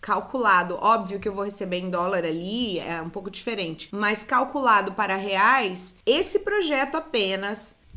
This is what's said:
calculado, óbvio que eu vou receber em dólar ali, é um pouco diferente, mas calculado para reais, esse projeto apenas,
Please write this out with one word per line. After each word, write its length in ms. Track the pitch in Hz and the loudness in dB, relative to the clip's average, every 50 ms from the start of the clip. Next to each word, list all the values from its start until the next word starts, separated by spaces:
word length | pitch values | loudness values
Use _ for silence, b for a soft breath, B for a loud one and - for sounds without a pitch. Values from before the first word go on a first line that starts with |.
calculado, 760 | - - 202 185 - - - 262 233 208 190 180 175 180 175 - | -2 0 0 0 0 -4 -4 0 4 6 6 4 4 2 -4 0
óbvio 380 | - 214 226 220 202 180 202 196 | 4 4 4 4 2 -4 -8 -4
que 100 | 196 214 | -4 -4
eu 40 | 190 | -4
vou 120 | 196 202 | -4 -6
receber 320 | 202 202 - 202 180 180 180 | -6 -4 -6 -4 -4 -4 -4
em 120 | 180 185 | -2 -2
dólar 360 | 180 175 175 185 196 180 175 | -2 0 0 0 0 0 0
ali, 520 | 165 160 170 175 190 220 240 247 214 180 160 | -2 -2 -4 -4 -4 -4 -2 -2 -2 -2 -4
é 240 | - - 170 165 | -4 -4 -6 -6
um 80 | 160 170 | -6 -8
pouco 220 | - 202 185 202 | -10 -10 -10 -10
diferente, 560 | 190 - - 233 226 202 180 160 160 - - - | -12 -8 -6 -6 -4 -4 -4 -4 -6 -8 -10 -10
mas 320 | - 202 208 208 214 208 | -6 -2 0 0 0 0
calculado 680 | - - 269 247 269 269 - 285 262 240 214 202 - 196 | -2 0 2 2 2 0 -2 0 4 6 6 6 4 0
para 240 | 185 - 208 190 190 | -2 -2 -2 0 0
reais, 800 | 190 196 208 196 190 202 233 262 269 226 185 180 180 - - - b b | -2 -2 -2 2 4 6 6 6 4 2 0 -4 -6 -12 -14 -16 b b
esse 340 | 214 269 330 381 - - 403 | 2 4 4 2 0 0 -2
projeto 560 | - 415 415 415 349 302 294 262 277 277 - | 0 0 0 0 2 2 2 0 0 0 -2
apenas, 840 | 320 320 320 - 226 196 190 190 196 196 202 214 208 - - - _ _ _ - | -6 -6 -2 0 0 0 2 0 -2 -2 -4 -6 -6 -8 -12 -14 _ _ _ -14